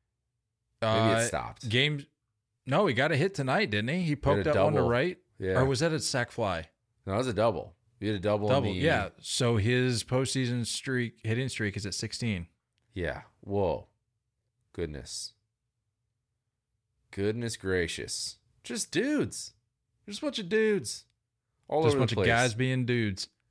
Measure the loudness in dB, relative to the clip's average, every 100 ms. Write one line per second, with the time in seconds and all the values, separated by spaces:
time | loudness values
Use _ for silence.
0 | _ _ _ _ _ _ _ _ 0 2
1 | 4 2 0 -2 -6 -8 -2 0 2 -2
2 | -8 _ _ _ _ _ 0 2 2 2
3 | 2 2 0 0 0 0 2 0 0 -2
4 | -2 0 2 2 2 4 4 4 2 2
5 | 0 -6 _ _ 0 2 2 2 2 0
6 | -2 -2 -2 -2 -2 -2 -6 _ _ _
7 | -2 0 0 2 2 0 -8 -16 _ _
8 | -2 0 0 2 2 2 2 0 2 2
9 | -2 -8 -6 0 2 2 2 2 2 0
10 | 0 -2 0 -2 -2 -2 -4 -6 -4 -2
11 | -4 -6 -2 -2 -2 -2 -2 -2 -6 -6
12 | -6 -4 -2 -2 -6 _ _ _ _ -4
13 | -4 -4 -12 _ -4 0 0 -2 -6 _
14 | _ _ _ _ _ _ _ -8 -8 -8
15 | -12 -12 -14 _ _ _ _ _ _ _
16 | _ _ _ _ _ _ _ _ _ _
17 | _ -2 -2 -2 -6 -4 0 0 0 -4
18 | -8 -8 -8 -12 _ _ -10 -8 -2 -2
19 | 0 0 -2 -6 -14 _ _ _ _ _
20 | -14 -6 -6 -6 0 2 4 2 -2 -10
21 | -14 _ _ _ _ _ -2 2 4 4
22 | 2 2 4 4 2 0 0 0 0 0
23 | 0 -4 -10 _ _